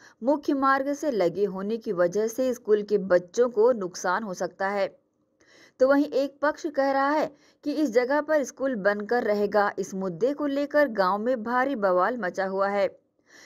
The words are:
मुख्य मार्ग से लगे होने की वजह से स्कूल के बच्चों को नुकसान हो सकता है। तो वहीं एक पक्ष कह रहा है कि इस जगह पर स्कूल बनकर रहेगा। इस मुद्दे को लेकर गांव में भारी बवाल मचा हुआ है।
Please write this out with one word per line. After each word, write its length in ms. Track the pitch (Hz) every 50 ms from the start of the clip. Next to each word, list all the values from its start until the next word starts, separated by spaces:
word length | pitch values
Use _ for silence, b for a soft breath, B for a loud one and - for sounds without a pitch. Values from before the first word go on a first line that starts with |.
| b b b b
मुख्य 320 | 220 262 302 294 - 339 285
मार्ग 380 | 269 277 269 269 277 269 285
से 180 | 285 285 330 294
लगे 340 | 240 196 175 170 160 190 202
होने 320 | 190 185 190 196 208 226
की 160 | 226 - 226
वजह 340 | 185 170 175 175 175 208 220
से 280 | 226 226 262 262 254 233
स्कूल 280 | 240 - 208 214 208
के 160 | 208 - 214 196
बच्चों 500 | 190 190 180 180 180 - - 233 247 240
को 240 | 233 208 220 247
नुकसान 500 | 254 214 185 175 - - - 185 180 214
हो 120 | 226 202 180
सकता 340 | - 190 170 - - 196 196
है। 280 | 208 202 196 - - _ _ _ _ _ _ _ _ _ b b b b b b b b
तो 80 | 262 269
वहीं 160 | 285 277 294
एक 340 | 294 226 262 277 269 - -
पक्ष 240 | 277 302 294 - -
कह 240 | 311 294 277 269 277
रहा 200 | 269 269 269 285
है 200 | 302 311 226 - b b b b b b -
कि 80 | 294
इस 200 | 277 294 302 240
जगह 280 | 202 247 247 247 285 302
पर 240 | 294 302 311 294 247
स्कूल 300 | - - - 262 269 254
बनकर 480 | 202 180 202 202 208 208 208 233 247
रहेगा। 500 | 233 208 208 208 208 202 202 208 202 202 - -
इस 160 | 196 - 202
मुद्दे 380 | 190 190 185 170 156 226 269
को 140 | 285 294 294
लेकर 420 | 285 277 285 285 285 294 294 294 247
गांव 300 | 220 196 190 185 196 208
में 240 | 214 247 262 226
भारी 320 | 214 233 247 247 262 277 277
बवाल 420 | 214 202 190 180 180 185 220 254 240
मचा 280 | 190 180 180 190 190
हुआ 220 | 190 190 196 196 202
है। 300 | 202 202 196 - - _ _ _ _ _ b b b b b